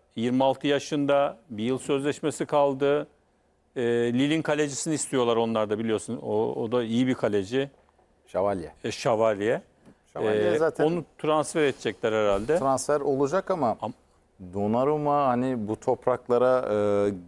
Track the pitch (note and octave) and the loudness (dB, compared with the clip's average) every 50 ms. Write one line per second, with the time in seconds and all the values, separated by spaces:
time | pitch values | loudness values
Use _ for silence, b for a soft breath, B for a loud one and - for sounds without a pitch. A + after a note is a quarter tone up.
0 | _ _ - A2+ A2+ B2 B2 C3 C3+ C3+ C3 C3+ - C#3+ C#3+ C#3 - - D#3+ D3 | _ _ -6 -4 -2 0 2 2 2 2 0 0 0 0 0 0 -2 -4 -4 -2
1 | C#3+ C#3 C#3+ C#3 C#3+ D3 - - _ - A2+ G#2 A2 B2 C3 B2+ - - C#3+ C#3 | 0 2 2 2 2 0 -4 -8 _ -12 -8 -4 -4 -2 -2 -2 -2 -2 -2 -2
2 | C#3 D3 C#3 - - D3+ - - D#3 - D#3 D3 C#3+ C#3+ C3+ C3 C#3+ C#3 C#3+ D3 | -2 -2 -4 -4 -4 -6 -4 -4 -4 0 2 2 2 2 0 0 0 0 0 0
3 | D3 - _ _ _ _ _ _ _ _ _ _ _ _ - C3+ A#2+ A#2 A#2+ A#2+ | -2 -6 _ _ _ _ _ _ _ _ _ _ _ _ -6 -2 0 0 2 2
4 | A#2+ A#2+ A#2 B2 C#3 D3 D#3 D#3+ D3 - D3+ D3 D3+ C#3+ C3+ - - E3 D#3 C#3 | 0 0 2 2 2 2 0 0 0 0 0 0 0 -2 -4 -6 -4 -4 -4 -4
5 | - - - C3 A#2+ A#2 A#2 A2+ A#2 A2+ A2+ A2 G#2+ G#2 G#2+ G#2 A2+ A2+ A2 G2+ | -4 -2 0 2 2 2 2 2 0 0 0 0 0 0 -2 -2 -2 -2 -2 -2
6 | - - A2+ - - A2+ G#2+ G#2+ A#2 A#2+ B2+ C3 B2 A2 A#2+ B2 A#2+ A2 A2+ A#2+ | -4 -6 -10 -8 -6 -4 -2 0 -2 -2 -2 -4 -4 -2 -2 -2 -2 0 0 0
7 | B2+ B2+ B2+ - - A2+ G#2 G2+ F#2+ G2 A#2+ C3+ C#3 C#3 - _ _ _ _ _ | 2 0 0 0 0 0 0 0 -2 -2 -2 -2 -4 -4 -8 _ _ _ _ _
8 | _ _ _ _ _ - - F2+ G2 G2+ G2+ F#2 D#2 D2+ - _ - A#2+ - - | _ _ _ _ _ -6 -4 -2 -2 0 -2 -4 -8 -12 -12 _ -8 -8 -6 -4
9 | - C3+ A2+ G#2+ A2+ A2+ G#2+ G2 G#2 A2+ C3 F3+ - _ _ _ _ - - _ | -2 0 2 2 2 2 2 0 0 -2 -2 -2 -6 _ _ _ _ -20 -20 _
10 | _ _ - - - G#2+ G#2+ G#2+ G#2+ G#2 G#2+ C3 D#3+ D#3 D#3 - D3 D#3 F3 F3 | _ _ -8 -4 -2 0 2 2 2 2 2 2 2 0 2 2 0 0 0 -2
11 | D3+ - _ - - D3+ D#3 D#3 C#3+ - - E3 D3+ C3+ A#2+ - - A#2 G2 - | -6 -8 _ -4 -2 0 2 2 0 0 0 0 0 0 0 -2 -4 -6 -4 -2
12 | - A2+ G#2+ A2 G#2+ G2+ G2 G2 G#2+ C3 D3+ F3+ - C3+ C3+ B2 - - D3 D3 | -2 0 2 2 2 2 2 2 0 0 0 2 2 0 0 0 0 0 0 0
13 | C#3+ D3 C#3 C3+ C#3+ C3+ D#3 F#3+ F#3 - F#3+ E3+ C#3 A2+ G2+ - - A2+ C3 _ | 0 0 0 0 0 0 0 -2 -2 -2 -2 0 0 0 0 -2 -6 -10 -10 _
14 | _ _ _ _ _ _ _ - F#2+ F2+ F2+ G2+ G2+ G#2+ A2 A#2+ C3 C#3+ D3+ D3+ | _ _ _ _ _ _ _ -20 -16 -8 -4 -2 0 2 2 2 2 2 0 0
15 | D3 D3 C#3+ C#3+ C#3 C3 B2 A#2+ B2+ C3 B2+ A#2 G#2 G2+ G#2+ - - - B2 - | 0 2 2 2 2 2 2 0 0 -2 -2 -4 -4 -4 -6 -2 -2 -2 -2 0
16 | - B2+ B2+ A#2+ - - A#2+ A#2+ B2 B2+ B2+ B2+ B2+ - G#2 G#2 G#2 G#2 G2+ G2+ | 0 0 -2 0 0 0 2 4 4 4 4 2 2 0 0 0 2 2 2 2
17 | G2+ G2+ G2+ F2+ F2 | 2 0 -2 -4 -6